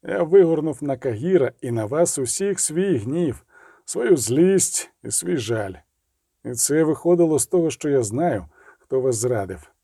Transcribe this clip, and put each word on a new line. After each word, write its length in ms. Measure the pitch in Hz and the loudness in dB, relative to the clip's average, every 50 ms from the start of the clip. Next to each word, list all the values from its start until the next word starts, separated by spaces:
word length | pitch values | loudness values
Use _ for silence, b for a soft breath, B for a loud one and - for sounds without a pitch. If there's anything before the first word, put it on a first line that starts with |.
| _ | _
Я 200 | - 180 196 175 | -4 -2 -2 0
вигорнув 600 | 156 175 196 185 165 165 156 156 160 143 - 147 | 6 6 6 6 6 4 0 0 -4 -6 -6 -4
на 140 | 143 135 | -6 -6
Кагіра 560 | 127 - 135 117 104 127 175 190 175 135 123 - _ | -4 -4 -4 -4 -4 -2 2 2 2 2 2 -2 _
і 100 | - 131 | -8 -6
на 140 | 120 113 110 | -4 -4 -4
вас 340 | 101 135 156 175 170 - - | -2 0 0 0 0 0 -4
усіх 420 | 135 120 - - 196 202 196 185 | -4 -4 -4 -4 -2 -4 -2 -2
свій 360 | - - 151 165 190 202 180 | -4 -4 -2 -2 0 0 0
гнів, 480 | 123 101 120 143 170 175 151 110 - _ b b b b b b b b | -2 -2 -4 -2 -2 -2 -2 -4 -6 _ b b b b b b b b
свою 320 | - - 196 240 233 190 | -10 -6 -4 2 2 2
злість 720 | 143 107 101 120 143 170 185 196 185 - - - - - - _ _ - | 2 2 -2 2 4 4 4 4 2 2 0 -4 -6 -8 -8 _ _ -12
і 60 | 117 | -6
свій 260 | 107 - - 175 180 | -6 -6 -4 -2 -4
жаль. 380 | 143 113 101 117 110 104 98 95 - _ _ _ _ _ _ _ _ _ _ _ _ _ | -4 -2 -4 -4 -4 -4 -8 -10 -14 _ _ _ _ _ _ _ _ _ _ _ _ _
І 80 | 123 123 | -10 -6
це 320 | 120 - - 143 156 160 | -4 -2 0 2 2 2
виходило 540 | 156 156 - - 170 180 170 170 160 156 139 | 2 0 -2 2 0 4 4 4 2 2 0
з 80 | - | 0
того, 240 | - - 180 165 160 | 0 0 0 2 0
що 180 | - - - 151 | -2 -4 -4 0
я 140 | 143 135 120 | 0 0 0
знаю, 440 | 101 101 131 165 175 135 101 85 - b b b b b b | 0 -2 -2 -2 0 -2 -2 -6 -10 b b b b b b
хто 220 | b _ 135 131 | b _ -4 0
вас 160 | 127 135 123 | 0 0 -2
зрадив. 540 | 110 113 127 123 110 98 92 92 82 - _ _ _ | 0 -2 -2 -2 -2 -4 -6 -10 -14 -14 _ _ _